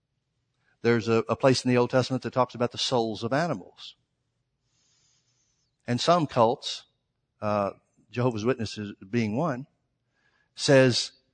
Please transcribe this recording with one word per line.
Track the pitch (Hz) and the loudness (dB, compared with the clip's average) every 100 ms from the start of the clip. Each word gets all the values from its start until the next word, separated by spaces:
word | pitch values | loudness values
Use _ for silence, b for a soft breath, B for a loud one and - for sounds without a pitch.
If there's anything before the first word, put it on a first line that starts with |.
| _ _ _ _ _ _ _ _ | _ _ _ _ _ _ _ _
There's | 117 117 104 | 0 2 2
a, | 113 107 | 0 0
a | 117 | 0
place | 135 127 | 2 2
in | 127 | 2
the | 123 | 2
Old | 123 | 2
Testament | 131 120 127 | 0 0 -4
that | 120 | -4
talks | 131 123 | -2 -2
about | 113 120 | -2 -4
the | - | -4
souls | - 127 113 104 | -2 0 -2 -4
of | 113 | -4
animals. | 135 170 110 85 - - - _ _ _ _ _ _ _ _ _ _ _ _ _ _ _ _ _ _ - | -2 -2 -6 -12 -20 -20 -20 _ _ _ _ _ _ _ _ _ _ _ _ _ _ _ _ _ _ -6
And | 120 | -2
some | - 175 147 | 2 2 2
cults, | 131 113 127 - - - _ _ _ _ _ | 2 2 2 -8 -12 -16 _ _ _ _ _
uh, | 107 104 98 - _ _ _ | -4 -2 -2 -6 _ _ _
Jehovah's | 117 127 110 | -4 -2 -2
Witnesses | 113 131 107 - 104 - 95 | -2 -4 -6 -8 -12 -12 -6
being | 120 110 110 | -4 -2 -2
one, | 165 123 143 _ _ _ _ _ _ _ _ | -4 -6 -12 _ _ _ _ _ _ _ _
says | - - 135 131 113 - - _ | -4 4 6 6 4 -4 -10 _